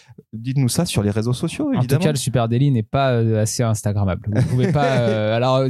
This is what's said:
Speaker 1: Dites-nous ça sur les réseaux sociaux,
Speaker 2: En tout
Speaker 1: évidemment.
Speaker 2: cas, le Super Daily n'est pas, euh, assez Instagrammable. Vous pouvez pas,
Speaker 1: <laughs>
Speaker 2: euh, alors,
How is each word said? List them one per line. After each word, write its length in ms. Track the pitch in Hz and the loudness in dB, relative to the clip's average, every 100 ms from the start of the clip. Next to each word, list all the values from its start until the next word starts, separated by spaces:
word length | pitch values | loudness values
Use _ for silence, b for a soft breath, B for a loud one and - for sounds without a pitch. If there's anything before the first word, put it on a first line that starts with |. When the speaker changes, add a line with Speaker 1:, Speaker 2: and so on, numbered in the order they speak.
| B B - | B B -16
Speaker 1:
Dites-nous 340 | 110 120 135 123 | -12 -4 0 0
ça 160 | - | 0
sur 180 | 175 - | -2 0
les 80 | 101 | 0
réseaux 220 | 104 113 | 0 -2
sociaux, 360 | 127 170 - 294 | -2 -4 -4 -2
Speaker 2:
En 40 | |
tout 60 | 240 | 0
Speaker 1:
évidemment. 260 | 127 139 | 0 2
Speaker 2:
cas, 60 | 156 | 2
le 40 | 143 | 0
Super 300 | - 120 117 | -2 0 0
Daily 200 | 117 143 | 2 2
n'est 120 | 123 | 2
pas, 300 | 107 139 135 | 0 0 0
euh, 280 | 120 113 110 | 2 2 2
assez 220 | 107 - | 0 0
Instagrammable. 640 | 117 107 104 101 98 87 107 | -2 0 -2 0 0 -2 -2
Vous 120 | 104 - | 0 0
pouvez 240 | 127 190 | 0 0
pas, 140 | 147 | 2
Speaker 1:
<laughs> 140 | 143 123 | 0 0
Speaker 2:
euh, 360 | - 139 107 | 0 0 0
alors, 300 | 113 127 131 131 | 0 2 2 0